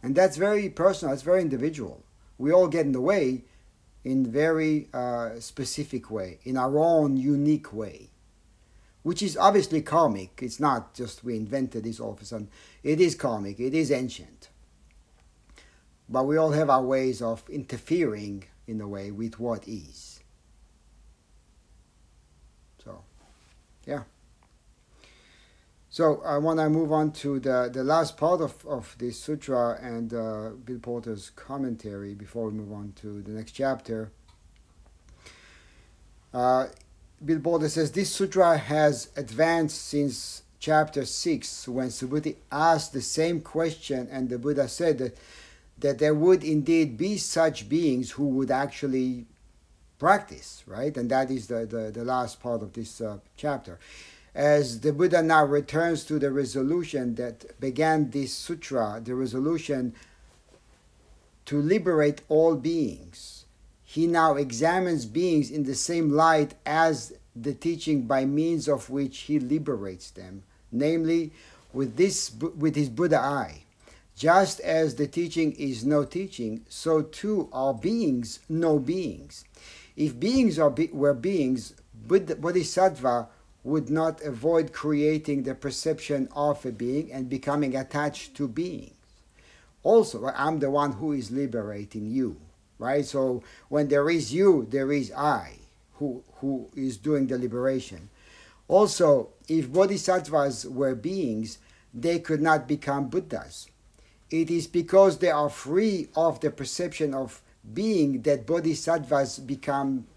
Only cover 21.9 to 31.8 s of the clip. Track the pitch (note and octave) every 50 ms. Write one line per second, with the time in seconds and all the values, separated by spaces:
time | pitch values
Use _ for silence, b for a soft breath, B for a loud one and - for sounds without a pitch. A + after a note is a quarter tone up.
21.9 | _ _ _ _ _ _ _ _ _ _ _ _ _ _ _ _ _ _ _ -
22.9 | - - - _ _ b b b b b b b b b _ _ _ _ _ -
23.9 | C#3+ D3 - - _ _ _ _ _ _ _ _ _ _ _ _ _ _ _ b
24.9 | b b b b b b b b b b b b b b b b b _ _ _
25.9 | - - E3 D#3 C#3+ - - - C#3+ C#3+ D3+ E3 E3 D#3+ D#3 D#3 D#3 D#3+ D#3+ D3
26.9 | D#3 D#3 D#3 D3+ D#3 - - C#3+ C#3 C3 B2+ C3 B2+ B2 B2 B2 B2 C3 C3 C#3
27.9 | D#3 E3 D#3+ C#3+ - - D3 E3 F3+ E3+ D#3+ - - - - D#3 D3 B2 G#2 -
28.9 | - - A#2+ B2 A2+ - - - D3+ C#3+ - - C3+ B2 A#2+ A#2 A2+ - A#2+ B2
29.9 | A#2 A#2 A#2 A2 A#2+ A#2 A2+ A2 A2 G#2+ G#2+ A2 G#2 - A#2+ B2 B2+ A#2+ - B2
30.9 | A#2+ A#2+ A2+ A#2 A2 G2+ - - - - - - C#3 C#3+ C3+ B2+ A#2 A2+